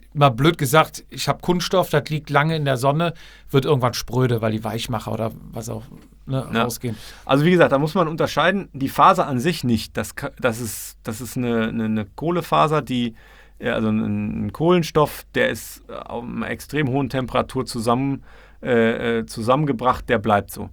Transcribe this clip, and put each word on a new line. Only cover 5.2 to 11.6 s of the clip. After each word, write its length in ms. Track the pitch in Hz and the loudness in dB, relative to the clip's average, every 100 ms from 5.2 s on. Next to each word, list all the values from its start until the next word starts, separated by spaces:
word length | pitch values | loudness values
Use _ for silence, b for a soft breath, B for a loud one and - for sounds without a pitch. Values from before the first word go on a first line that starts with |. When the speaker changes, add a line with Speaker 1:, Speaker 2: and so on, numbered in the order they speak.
| 110 - - | -4 -8 -12
Speaker 1:
was 160 | - 113 | -12 -10
auch, 140 | 110 - - - - - | -10 -12 -18 -20 -20 -6
ne, 180 | 131 123 | -6 -2
Speaker 2:
Ja. 120 | 117 123 | -2 -2
Speaker 1:
rausgehen. 300 | - 123 107 B B - | -2 -6 -8 B B 0
Speaker 2:
Also 180 | 139 | 4
wie 60 | 156 | 6
gesagt, 220 | 180 139 | 6 6
da 80 | 139 | 4
muss 160 | 156 190 | 2 0
man 120 | 160 | 0
unterscheiden, 600 | 160 147 - 160 196 175 | 0 -2 2 2 2 -4
die 140 | 135 135 | -6 -4
Faser 380 | - 151 185 139 | 6 6 6 2
an 140 | 127 | 0
sich 240 | 139 175 | -2 0
nicht. 340 | 127 113 - - | 0 0 0 -6
Das 180 | 107 - | -8 -8
ka-, 140 | 143 - | -10 -2
das 220 | 123 113 | -2 -2
ist, 380 | 120 - - - | -4 -8 -12 -12
das 200 | - 110 | -10 -10
ist 160 | 123 - | -8 -4
eine, 320 | 120 117 | -2 0